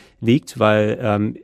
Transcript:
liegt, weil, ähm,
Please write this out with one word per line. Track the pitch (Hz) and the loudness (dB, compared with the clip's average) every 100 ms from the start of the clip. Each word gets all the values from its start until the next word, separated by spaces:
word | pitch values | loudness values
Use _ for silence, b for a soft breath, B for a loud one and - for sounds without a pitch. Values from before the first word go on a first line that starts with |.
| b b | b b
liegt, | 113 139 - 127 | 0 0 0 -2
weil, | 107 107 107 110 | 2 2 0 -2
ähm, | 120 104 107 - | -2 -2 -2 -6